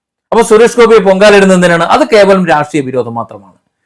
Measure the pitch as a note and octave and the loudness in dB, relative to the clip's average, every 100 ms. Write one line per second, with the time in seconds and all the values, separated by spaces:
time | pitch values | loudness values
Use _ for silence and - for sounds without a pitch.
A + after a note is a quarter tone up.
0 | _ _ _ G#3 A3+ G#3+ A3+ - A3+ A3+ | _ _ _ -4 0 2 0 0 2 2
1 | F#3+ F#3+ G#3 G3+ F#3+ F#3 F3 E3+ F3 B3 | 2 2 2 2 2 2 0 0 -2 -2
2 | C4 A3 G3 G3 F3 D3+ C#3+ D#3 C3 B2+ | 0 0 2 0 0 -2 -2 -6 -6 -6
3 | A#2 A#2 A2 G#2+ G2 _ _ _ | -8 -10 -12 -16 -20 _ _ _